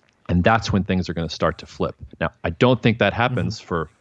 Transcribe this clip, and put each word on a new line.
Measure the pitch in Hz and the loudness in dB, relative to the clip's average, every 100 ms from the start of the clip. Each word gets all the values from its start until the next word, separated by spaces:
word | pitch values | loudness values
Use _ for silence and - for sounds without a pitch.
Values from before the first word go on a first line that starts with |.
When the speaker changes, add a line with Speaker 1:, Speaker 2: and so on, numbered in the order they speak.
| _ _ - | _ _ 0
Speaker 1:
And | 87 | 2
that's | 98 113 - | 4 2 2
when | 101 | -2
things | 90 92 87 | 0 -2 -2
are | |
gonna | 85 80 | -4 -6
start | - 82 - | -2 -2 -2
to | - | -12
flip. | - 76 - - - | -6 -6 -6 -18 -6
Now, | 80 - | -6 -4
I | - | -8
don't | 85 123 123 | 0 2 4
think | 120 104 | 2 2
that | 101 | 0
happens | 95 123 120 87 - | 2 0 0 -4 -6
Speaker 2:
Mm-hmm. | - | -6
Speaker 1:
for | 87 78 _ | -6 -6 _